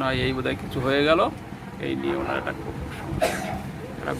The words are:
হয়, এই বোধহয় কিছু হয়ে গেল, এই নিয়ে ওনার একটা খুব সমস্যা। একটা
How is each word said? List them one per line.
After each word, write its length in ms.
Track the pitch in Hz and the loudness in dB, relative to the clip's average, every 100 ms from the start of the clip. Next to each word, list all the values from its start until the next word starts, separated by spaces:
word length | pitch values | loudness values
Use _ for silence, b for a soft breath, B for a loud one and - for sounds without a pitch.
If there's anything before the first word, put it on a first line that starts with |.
| 135 | 2
হয়, 120 | 131 127 | 2 2
এই 60 | 131 | 2
বোধহয় 200 | 131 131 | 0 -2
কিছু 160 | 139 139 127 | -2 0 4
হয়ে 140 | 139 147 | 6 6
গেল, 120 | 165 233 - - - - - 69 | 6 4 0 -10 -12 -10 -6 -4
এই 80 | 67 | -2
নিয়ে 140 | 69 69 | 0 0
ওনার 160 | 69 67 | 0 -2
একটা 120 | 67 69 | -2 -4
খুব 120 | 67 - - - | -6 -6 -6 -8
সমস্যা। 360 | - - - - - - - - - - | -6 0 0 0 -4 -6 -6 -8 -10 -6
একটা 140 | - | -4